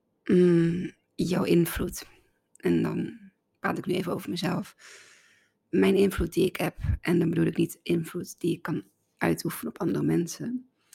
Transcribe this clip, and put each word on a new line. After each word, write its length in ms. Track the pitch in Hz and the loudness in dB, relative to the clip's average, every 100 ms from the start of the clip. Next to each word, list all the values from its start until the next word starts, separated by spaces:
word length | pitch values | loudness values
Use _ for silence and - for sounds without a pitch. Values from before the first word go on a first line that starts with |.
| _ _ | _ _
mm, 680 | - 180 180 170 165 170 - - _ | 2 6 6 6 4 0 -6 -10 _
jouw 300 | - 165 175 | -4 -2 0
invloed. 600 | - 175 165 - 180 - - _ _ _ _ _ | 2 4 2 -2 -6 -8 -16 _ _ _ _ _
En 260 | - 85 | 0 0
dan 360 | 80 - - - - _ _ _ | 0 -2 -6 -10 -20 _ _ _
praat 180 | 190 180 | -6 -6
ik 80 | 190 | -4
nu 80 | |
even 180 | 185 170 | -4 -4
over 180 | 190 196 | -6 -6
mezelf. 460 | 180 180 175 - _ - - - _ _ _ _ _ - | -6 -4 -4 -6 _ -20 -20 -20 _ _ _ _ _ -2
Mijn 240 | 185 190 | 2 4
invloed 380 | 196 196 - 165 | 4 2 2 -2
die 140 | - - | 0 0
ik 100 | - | 0
heb, 200 | 156 - - - | -6 -4 -4 -2
en 180 | - 170 | 0 2
dan 100 | 165 | 2
bedoel 180 | 165 165 | 2 0
ik 100 | 160 | 0
niet 220 | 165 - | -2 -4
invloed 580 | - 170 160 180 190 - | -2 -2 -2 -10 -12 -6
die 120 | 165 | -4
ik 100 | 165 | -4
kan 220 | - 147 - _ _ - | -4 -6 -8 _ _ -4
uitoefenen 540 | - 160 160 - - | -2 0 -4 -6 -10
op 80 | - | -4
andere 240 | 185 147 | -2 0
mensen, 680 | 147 165 170 - 185 254 - _ _ | 2 2 0 -6 -6 -6 -8 _ _